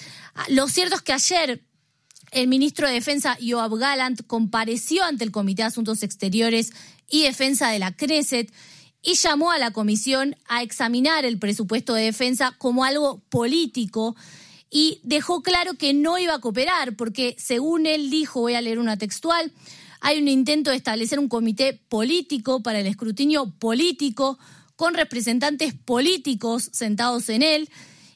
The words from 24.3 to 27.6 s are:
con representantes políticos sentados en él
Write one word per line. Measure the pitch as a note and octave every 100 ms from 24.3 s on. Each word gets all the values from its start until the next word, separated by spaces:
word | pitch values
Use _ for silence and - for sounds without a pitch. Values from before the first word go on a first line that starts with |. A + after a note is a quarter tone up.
| C4 - - _ -
con | E4+
representantes | E4+ D4+ A#3+ A#3 A#3 D4 D4 D#4
políticos | D3+ - B3 D4+ F4+ C#4+ A3+ A3+ A#3 -
sentados | - A3 G#3 A#3+ A#3+ A#3
en | A3
él | D#4 D4+